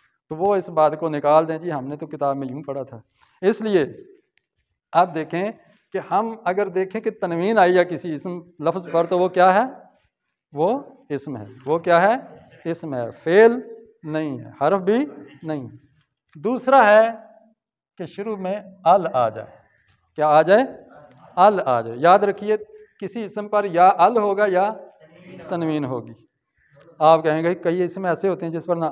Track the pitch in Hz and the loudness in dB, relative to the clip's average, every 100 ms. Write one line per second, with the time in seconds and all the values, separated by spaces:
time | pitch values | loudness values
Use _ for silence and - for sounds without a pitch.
0 | _ _ - 156 190 202 180 160 156 156 | _ _ -14 -4 -2 -2 -2 0 0 0
1 | 165 147 143 156 160 160 170 151 131 147 | -6 -2 2 2 2 -4 -6 -8 -8 -12
2 | - 156 143 139 135 135 143 139 123 117 | -12 -6 -4 -4 -8 -12 -10 -10 -12 -16
3 | _ _ _ _ 185 220 220 190 135 120 | _ _ _ _ -2 -2 0 0 -2 -6
4 | - _ _ _ _ _ _ _ _ 156 | -20 _ _ _ _ _ _ _ _ 0
5 | 180 160 151 170 202 226 _ _ _ 190 | 0 -2 -8 -6 -6 -10 _ _ _ -12
6 | 160 180 226 220 180 190 202 180 190 220 | -4 -4 -4 -6 -6 -4 -2 -2 -4 -6
7 | 220 - 185 170 185 220 180 180 175 170 | -8 -6 -6 -4 0 4 4 4 2 -2
8 | 175 151 185 175 170 - 151 175 175 165 | -8 -10 -10 -12 -14 -6 -4 -4 -4 -2
9 | 170 180 185 180 180 190 262 - - _ | 0 0 0 4 4 4 0 -6 -20 _
10 | _ _ _ _ _ 143 170 262 - - | _ _ _ _ _ -4 -2 -2 -8 -20
11 | - 143 165 123 104 123 139 165 175 170 | -10 -10 -10 -14 -14 -14 -4 -4 2 4
12 | 190 254 - - - _ 165 165 165 131 | 4 0 -6 -20 -20 _ -10 -10 -8 -8
13 | 117 - - 185 226 240 - - - _ | -8 -8 0 6 6 4 -8 -18 -20 _
14 | 160 156 156 127 117 - 143 196 185 226 | -8 -6 -6 -8 -12 -4 -2 0 0 -2
15 | 294 - - - 156 151 120 110 _ _ | -2 -8 -20 -16 -10 -10 -10 -18 _ _
16 | _ _ _ 156 165 254 247 269 214 214 | _ _ _ -10 -6 -4 2 6 8 6
17 | 226 226 - _ _ _ _ _ _ - | 4 0 -16 _ _ _ _ _ _ -16
18 | 170 - 208 208 185 202 202 - 165 196 | -16 -12 -10 -8 -6 -8 -10 -4 2 2
19 | 160 135 113 110 104 - _ _ _ _ | 2 -2 -2 -4 -16 -20 _ _ _ _
20 | _ - 151 151 160 208 262 - - - | _ -2 2 4 6 4 2 -6 -20 -20
21 | - _ - - 196 196 139 120 113 117 | -20 _ -10 4 4 4 0 -2 -2 0
22 | 165 190 202 196 208 214 - - - - | 4 6 4 -4 -4 -4 -4 -20 -20 -14
23 | 190 240 202 - 208 208 202 170 185 180 | -12 -10 -12 -10 -4 -2 0 4 4 6
24 | 180 240 208 196 208 180 202 220 - _ | 4 4 0 0 0 2 0 -4 -14 _
25 | _ _ - - - 175 160 151 139 127 | _ _ -20 -18 -10 -6 -4 -4 -4 -8
26 | 113 117 _ _ _ _ _ _ _ - | -10 -18 _ _ _ _ _ _ _ 0
27 | 156 160 156 156 165 175 175 175 175 190 | 4 4 4 0 0 -2 -2 -2 -4 -4
28 | 185 160 196 165 170 165 160 170 160 | -4 -2 -2 -4 -6 -8 -4 -4 -2